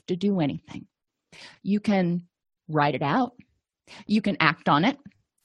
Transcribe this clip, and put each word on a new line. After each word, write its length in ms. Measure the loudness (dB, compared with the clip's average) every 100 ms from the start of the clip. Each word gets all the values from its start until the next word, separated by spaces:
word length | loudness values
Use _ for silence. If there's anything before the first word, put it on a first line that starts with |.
| -8
to 80 | -2
do 240 | 0 0
anything. 480 | -2 -4 -12 -18 -18 _ _ _ _ -20 -20 -10
You 160 | -2 -2
can 480 | 2 2 2 -2 -6 _ _ _ -4
write 300 | 0 0 0
it 60 |
out. 340 | -2 0 -2 -6 _ _ _ _ _ -20 -2
You 120 | -2
can 160 | 0 2
act 280 | 2 2 2
on 160 | 2
it 140 | 2 -2 -12 _ _ _